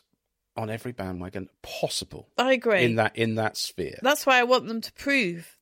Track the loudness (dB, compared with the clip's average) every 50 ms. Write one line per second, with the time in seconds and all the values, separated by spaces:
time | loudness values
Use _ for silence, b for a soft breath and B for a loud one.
0 | -14 _ _ _ _ _ _ _ _ _ _ -6 -6 -4 -6 -6 -8 -10 -8 -6
1 | -6 -6 -6 -6 -8 -8 -8 -8 -10 -10 _ _ -16 -12 -6 -4 -4 -2 -2 -4
2 | -6 -8 -12 -18 -18 -10 _ -2 2 2 2 2 2 2 2 4 4 4 4 2
3 | 2 0 0 0 0 0 2 0 0 -2 -2 -4 -6 -8 -6 -6 -6 -6 -6 -2
4 | 0 2 2 2 4 4 4 4 6 6 4 2 2 0 -6 -8 -8 -10 -14 -8
5 | -2 0 2 2 2 0 -2 -6 -10 -16 -20 _